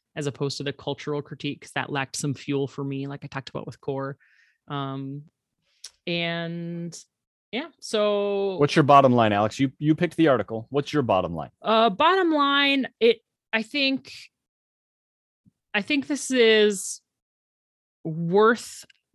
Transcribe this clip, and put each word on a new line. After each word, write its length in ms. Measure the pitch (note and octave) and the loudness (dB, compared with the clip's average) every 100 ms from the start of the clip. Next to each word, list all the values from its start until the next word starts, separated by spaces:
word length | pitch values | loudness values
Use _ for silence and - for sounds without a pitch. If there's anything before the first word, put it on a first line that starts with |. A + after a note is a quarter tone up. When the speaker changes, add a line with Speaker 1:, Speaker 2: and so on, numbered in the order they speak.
| _ | _
Speaker 1:
as 120 | D#3+ C#3+ | -8 -8
opposed 300 | - C#3+ - | -4 -6 -6
to 60 | |
the 80 | C#3+ | -8
cultural 480 | - - C#3 - D3 | -8 -8 -8 -6 -8
critique, 380 | - D3 C#3+ - | -8 -10 -10 -10
'cause 100 | - | -8
that 200 | C#3 B2+ | -6 -4
lacked 240 | C#3+ C3 | -4 -6
some 180 | - D3 | -6 -6
fuel 320 | C3 - C#3 C#3 | -4 -4 -2 -4
for 160 | - | -6
me, 240 | C#3 C3+ C#3 | -8 -8 -10
like 160 | C#3 | -12
I 40 | C#3+ | -12
talked 220 | C3+ C3 | -12 -10
about 160 | - | -12
with 160 | - - | -12 -12
Core. 340 | - C3+ C3+ C3+ _ _ _ _ - | -8 -6 -8 -10 _ _ _ _ -12
Um, 560 | C#3+ C3+ C3+ C3+ C#3+ D3 _ _ _ _ _ - _ - | -8 -6 -8 -10 -12 -16 _ _ _ _ _ -20 _ -6
and 880 | E3+ E3+ E3+ E3+ E3+ E3+ E3+ E3+ - - _ _ _ _ | -4 -4 -4 -6 -8 -8 -8 -10 -12 -20 _ _ _ _
yeah, 180 | A#3 E4 _ | -10 -10 _
so 760 | - G#3+ G#3 G3+ G3+ G3+ G3 F3+ | -4 0 0 0 -2 -2 -2 0
Speaker 2:
What's 180 | D3 | 2
your 80 | E3 | 4
bottom 280 | C#3+ C#3+ C3+ | 8 8 8
line, 200 | A#2+ A2 | 6 4
Alex? 260 | G2+ A2 - | 2 0 0
You, 120 | C3+ - | -4 -2
you 160 | D3+ | 0
picked 200 | D#3 F3 | 0 -2
the 120 | - D#3+ | 2 2
article. 380 | B2 G2+ A2+ A2 | 2 -2 -8 -6
What's 220 | C#3 - | -4 -2
your 100 | D3 | 0
bottom 300 | A#2 F#2+ E2+ | 2 2 0
line? 140 | E2 C#2 _ | -6 -10 _
Speaker 1:
Uh, 280 | - A3 A3+ | 0 2 2
bottom 420 | F#3+ D#4 F#4+ F4 | 4 2 2 2
line, 560 | D4+ C#4 C#4 C#4 C#4 A#3 - | 2 2 2 2 0 -2 2
it, 220 | A#3 - _ _ _ | 2 2 _ _ _
I 100 | A3 | -6
think, 500 | A3 C#4+ C4+ C4+ - - - _ _ _ _ _ _ _ _ _ _ _ _ _ _ | -4 -2 0 -2 -6 -20 -20 _ _ _ _ _ _ _ _ _ _ _ _ _ _
I 80 | G#3 | -4
think 260 | G3 D4 C4 | -2 -2 -2
this 240 | C#4+ - | -6 -2
is 720 | B3+ A3+ A3 G#3+ F#3+ - - _ _ _ _ _ _ _ _ _ _ | 4 6 6 4 0 -8 -12 _ _ _ _ _ _ _ _ _ _
worth 840 | E3 D#3+ E3+ G3 A3 A#3 - - - _ _ | -10 -6 0 4 4 4 -4 -18 -20 _ _